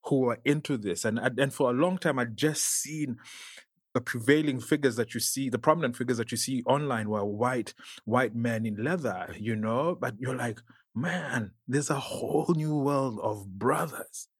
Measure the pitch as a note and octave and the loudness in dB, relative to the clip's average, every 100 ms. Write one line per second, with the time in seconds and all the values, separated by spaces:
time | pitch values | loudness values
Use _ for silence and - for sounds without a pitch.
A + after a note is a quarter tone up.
0 | - C#3 B2 A2+ C#3+ D3 D3 C3 G#2 G2 | 2 2 4 2 2 0 0 -2 -2 -2
1 | A2+ A2 A#2+ A#2+ C#3 - C3 B2 F3 F#3 | 0 0 0 0 -2 2 2 4 2 2
2 | E3 C3+ A#2+ G#2+ D3+ D3 - - C3+ D3+ | 0 0 -2 0 0 2 -2 -2 -4 -4
3 | C#3+ A#2+ - - - - _ _ _ A#2+ | -4 -4 -10 -18 -18 -20 _ _ _ -2
4 | A#2+ B2 A2+ D3+ D3+ B2+ A2+ D3+ C#3 A2+ | -2 -2 6 6 6 -2 0 4 4 2
5 | A2 A#2+ - - C3+ A#2 D#3 D#3+ C#3 A#2+ | -2 -2 -2 -2 -2 2 2 4 2 -2
6 | B2 A#2 A2+ A#2 - C3 A#2+ C#3 D3 A#2 | 0 0 0 -2 -2 -2 2 2 2 -2
7 | G#2+ G#2+ G#2 G#2 B2 B2+ G#2+ - - - | 0 0 -2 0 0 0 -4 -12 -20 -14
8 | - B2 B2 A2+ A#2+ A2+ A2+ G#2 B2+ F3+ | 0 2 2 0 0 0 -2 -2 -2 0
9 | B2+ F2+ F2 F2 A2 A2 G#2+ A#2+ D#3+ F3+ | -2 -4 -8 -6 -2 0 0 0 0 -2
10 | B2 A2 B2+ B2+ B2 G#2+ _ - _ A2 | -4 -4 -6 -2 -4 -6 _ -20 _ -4
11 | E3 F3 D3+ C3 G2+ _ - C3+ C#3+ C#3 | -2 -2 -2 -4 -4 _ -2 -2 0 -2
12 | - F3+ - D3+ D3+ E3 D#3 D3+ C#3 C#3 | -2 -6 0 0 2 2 2 2 2 2
13 | C3+ G#2+ G#2+ G#2 G2 F#2+ A#2 D#3 E3 - | 0 0 -2 -4 -8 -2 2 2 0 -6
14 | - - - | -12 -12 -16